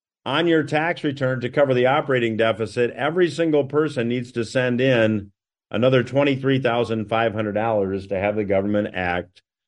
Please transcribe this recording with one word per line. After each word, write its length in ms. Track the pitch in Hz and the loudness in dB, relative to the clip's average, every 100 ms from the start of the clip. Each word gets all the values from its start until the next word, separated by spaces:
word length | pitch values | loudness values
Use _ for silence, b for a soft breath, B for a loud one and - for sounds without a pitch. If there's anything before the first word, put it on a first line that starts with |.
| _ _ 120 | _ _ -4
on 200 | 143 170 | 0 2
your 180 | 160 | 2
tax 400 | 135 151 165 165 | 2 0 -2 -2
return 360 | 151 135 131 127 | -4 -2 -2 -2
to 80 | 123 | -2
cover 240 | 139 135 | 2 2
the 140 | 123 127 | 4 4
operating 500 | 147 151 127 117 110 | 2 2 0 0 2
deficit, 540 | 113 113 107 120 120 | 0 0 -4 -2 -2
every 380 | - 143 175 175 | -2 -2 0 0
single 340 | 135 165 147 135 | 0 0 0 0
person 420 | 143 156 127 117 | -2 -2 -2 -4
needs 260 | 123 120 | -4 -4
to 120 | 120 107 | -6 -2
send 340 | 131 127 120 | -2 0 2
in 520 | 131 120 110 107 101 _ _ _ _ | 2 4 4 0 -6 _ _ _ _
another 320 | 104 127 127 | 0 2 2
twenty-three 560 | - 135 143 135 135 135 | 2 0 2 0 0 0
thousand 480 | 131 117 113 113 107 | 0 0 -2 -4 -2
five 240 | 113 113 | 0 0
hundred 200 | 107 107 | -2 -4
dollars 540 | 104 113 107 95 95 98 | -2 0 0 0 -4 -4
to 120 | 98 | -2
have 160 | 101 107 | -2 -2
the 80 | |
government 500 | 101 95 101 104 107 | 0 0 0 -2 -2
act, 480 | 92 90 90 90 _ _ _ | -4 -4 -4 -6 _ _ _